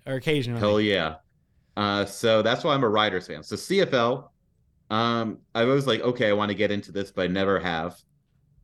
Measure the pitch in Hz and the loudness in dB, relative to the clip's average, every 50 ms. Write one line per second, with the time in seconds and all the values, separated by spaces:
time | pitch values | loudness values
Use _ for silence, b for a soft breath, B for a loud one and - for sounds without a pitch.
0 | _ 139 135 131 123 160 143 147 127 117 120 117 104 104 104 107 107 104 101 92 | _ -8 -8 -4 -2 0 0 0 0 -2 -2 0 2 2 2 4 2 2 2 2
1 | 82 78 76 - - _ _ _ _ _ _ _ _ _ _ 101 104 101 101 101 | 0 -2 -4 -8 -14 _ _ _ _ _ _ _ _ _ _ -2 -2 0 0 0
2 | 101 95 - - - 113 110 110 104 113 123 131 - 165 143 135 131 110 104 107 | -2 -4 -4 -2 2 2 4 4 4 2 0 0 0 0 0 2 2 2 2 2
3 | 107 107 92 90 87 - 82 76 78 - - - - - 208 196 180 139 139 123 | 2 2 0 -4 -6 -8 -12 -14 -10 -10 -10 -10 -4 -2 0 2 2 2 2 2
4 | 117 117 127 139 - - _ _ _ _ _ _ _ _ _ _ _ - 107 110 | 2 0 0 -4 -6 -12 _ _ _ _ _ _ _ _ _ _ _ -4 -2 0
5 | 117 117 117 117 113 110 90 - _ _ - 113 117 123 135 143 131 127 110 113 | 0 0 0 -2 -4 -4 -6 -10 _ _ -2 0 2 2 2 2 2 2 0 0
6 | - 123 123 - 120 107 104 104 104 104 101 95 104 101 104 101 101 - 85 98 | 0 -2 0 2 2 2 2 2 0 -2 0 0 0 0 0 -2 -6 -6 -8 -8
7 | 98 - - - 92 90 90 95 98 98 98 90 87 90 85 80 82 87 - - | -8 -6 -4 -4 -2 -2 0 0 0 2 0 0 0 -2 -2 -4 -4 -6 -10 -14
8 | _ _ _ _ _ _ _ _ _ _ _ _ | _ _ _ _ _ _ _ _ _ _ _ _